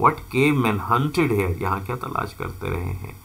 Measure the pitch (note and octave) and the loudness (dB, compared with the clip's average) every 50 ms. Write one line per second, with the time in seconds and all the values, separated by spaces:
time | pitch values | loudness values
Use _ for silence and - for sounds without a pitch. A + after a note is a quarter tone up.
0 | G#2 C#3 D#3 - - - - B2+ C3+ D3+ D3 C#3 A#2+ A2+ G#2+ G2+ F#2+ - A#2 B2 | 2 2 2 2 -4 -2 2 2 4 4 4 4 2 2 0 0 0 2 2 2
1 | C#3 D3+ D3 F3 E3 B2+ A2 G2+ G2 F2+ F2 F2 G2 F#2+ F#2+ G2 G2 - A#2+ - | 2 2 2 2 2 4 2 2 2 0 0 -2 -2 -2 -2 -2 -4 -6 -6 -6
2 | - - - - - - - - F2+ F2+ F2+ - F#2+ F2+ F2 E2+ F2 F#2 F#2+ F#2 | -6 -6 -4 -4 -4 -6 -6 -8 -8 -8 -8 -8 -6 -4 -4 -2 -2 -4 -4 -6
3 | - - - - | -8 -10 -14 -16